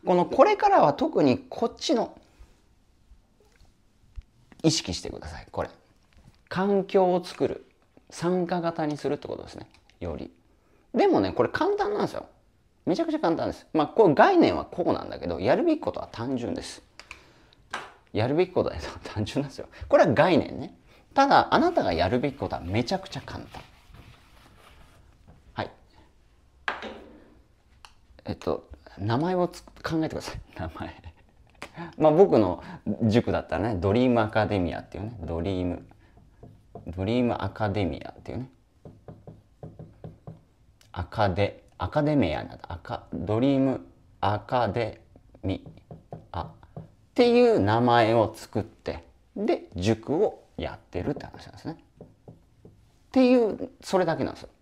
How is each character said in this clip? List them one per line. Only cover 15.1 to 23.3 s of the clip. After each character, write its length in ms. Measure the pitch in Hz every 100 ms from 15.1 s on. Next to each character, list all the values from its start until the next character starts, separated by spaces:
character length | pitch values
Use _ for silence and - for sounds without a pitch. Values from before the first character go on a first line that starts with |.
だ 100 | -
け 80 | 85
ど、 100 | 78
や 160 | 98
る 100 | 180
べ 100 | 339
き 60 | 311
こ 120 | -
と 80 | -
は 80 | -
単 260 | - 120 131
純 160 | 113
で 100 | -
す。 200 | - - _ - - - - _ _ _ _ - - - _
や 140 | 98 120
る 80 |
べ 120 | 151 180
き 60 |
こ 120 | -
と 60 | -
は 60 | - -
<laughs> 200 | - -
単 100 | -
純 160 | 104 -
な 40 | 143
ん 20 |
で 40 |
す 60 | -
よ。 80 | - - -
こ 80 | 294
れ 80 |
は 80 | 226
概 240 | 202 170 151
念 220 | - 69
ね。 160 | 139 - _ - _
た 140 | - 277
だ、 260 | 151 -
あ 60 | 208
な 140 | 330
た 100 | 339
が 100 | -
や 160 | 82 90
る 120 | 123
べ 100 | 143
き 80 | -
こ 100 | 92
と 60 |
は 80 | 64
め 220 | 85 104
ち 80 | 127
ゃ 60 | 185
く 80 | -
ち 80 | -
ゃ 60 |
簡 220 | -